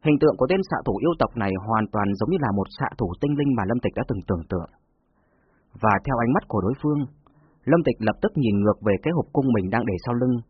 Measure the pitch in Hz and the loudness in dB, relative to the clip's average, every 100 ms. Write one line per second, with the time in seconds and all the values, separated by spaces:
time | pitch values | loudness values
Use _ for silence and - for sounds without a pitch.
0 | 156 147 151 - 127 190 190 147 135 101 | 2 4 4 2 0 0 -2 -4 -4 -2
1 | 143 165 113 120 101 95 104 110 107 107 | -2 0 -2 0 -2 -2 -2 -2 0 -2
2 | 101 98 107 180 135 101 98 - 156 - | -2 -2 -2 0 0 -2 -4 -4 -8 -4
3 | 101 90 143 147 143 123 95 120 101 - | -6 -2 -2 0 0 0 0 -2 -2 -4
4 | 123 104 - 92 80 92 80 _ _ _ | -4 -6 -4 -4 -2 -6 -6 _ _ _
5 | _ _ _ _ _ _ _ - 110 98 | _ _ _ _ _ _ _ -2 2 2
6 | - 123 117 160 - 104 92 135 147 147 | 0 0 2 0 0 -2 0 -2 0 0
7 | 135 - _ _ _ _ - 165 143 120 | -2 -8 _ _ _ _ 2 2 2 0
8 | 110 - 226 170 123 101 104 101 107 95 | -2 0 -2 0 2 4 2 2 0 0
9 | 151 170 - - 135 113 92 113 120 92 | 0 -2 -2 0 2 2 2 -2 -2 -4
10 | - 120 127 120 | -2 0 0 0